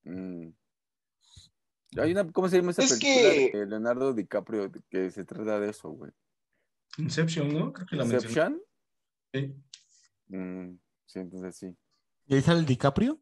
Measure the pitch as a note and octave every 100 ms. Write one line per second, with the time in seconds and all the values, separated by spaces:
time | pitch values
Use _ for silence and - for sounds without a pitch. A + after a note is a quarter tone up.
0 | D#2 F#2 F#2+ F2 E2 _ _ _ _ _
1 | _ _ _ - _ _ _ _ _ -
2 | D3+ F#3 F3 F#3 F#3 F3+ F3+ E3+ C4 -
3 | C#4 C4 G#3+ D#3 B2+ G#2 G#2 G#2+ A#2 B2
4 | C3+ A#2 F2+ G#2+ F#2 A2 G2 - _ F#2+
5 | F#2 F#2+ F2+ - G#2+ G#2+ G#2 G#2 - D2+
6 | - _ _ _ _ _ _ _ _ -
7 | D#3 - E3 E3 C#3+ D3+ A#3+ - F#3 D3+
8 | A#2+ B2 A2+ A#2 F3 D#4 G#4 _ _ _
9 | _ _ _ C3+ C#3 - _ - _ _
10 | _ _ _ F#2+ F#2 F#2 F2+ F2+ _ _
11 | _ F#2+ F2+ F#2 F#2 - F#2+ F2 _ _
12 | _ _ _ C3+ C#3+ E3+ D#3 B2 C#3 D#3+
13 | A#3 D#4